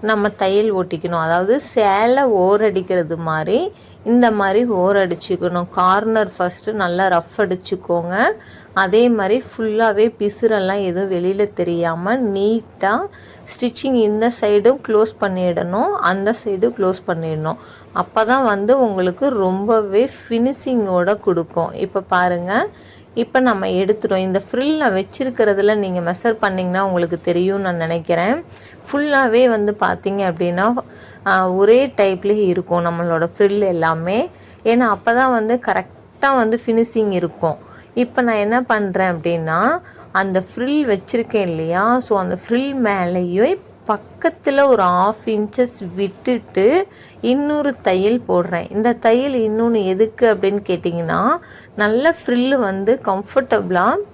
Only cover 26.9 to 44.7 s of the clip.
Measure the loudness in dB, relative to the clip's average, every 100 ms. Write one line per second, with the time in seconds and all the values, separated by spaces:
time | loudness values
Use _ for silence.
26.9 | 0 -2 -4 -2 0 0 0 -2 -4 -2
27.9 | -4 -2 0 0 -2 -6 -20 -20 -20 -6
28.9 | -4 0 2 4 4 4 4 0 0 -2
29.9 | -2 -4 -2 -2 -2 -2 0 0 0 -6
30.9 | -16 -20 -10 0 0 2 2 6 6 4
31.9 | 0 0 0 -2 0 0 0 -2 -2 -2
32.9 | -2 -2 0 -2 2 2 2 0 0 0
33.9 | 0 -2 -2 -2 -8 -20 -6 0 2 2
34.9 | 0 0 2 2 0 0 -2 0 -4 -4
35.9 | -16 -20 -4 0 2 2 -2 0 0 0
36.9 | 0 0 0 -4 -4 -4 -4 -12 -20 -10
37.9 | -4 -2 0 0 0 0 -2 0 -2 -2
38.9 | 0 -2 -2 -2 -2 -2 0 0 -2 -6
39.9 | -20 -6 -4 0 -2 -4 -6 -2 0 0
40.9 | -2 -2 -4 -2 -2 -2 -4 -2 0 2
41.9 | 0 0 -2 -2 -6 -2 -2 -2 -2 0
42.9 | 0 -2 -2 -2 0 0 0 -8 -20 -4
43.9 | -4 -4 -4 -4 -2 -2 2 4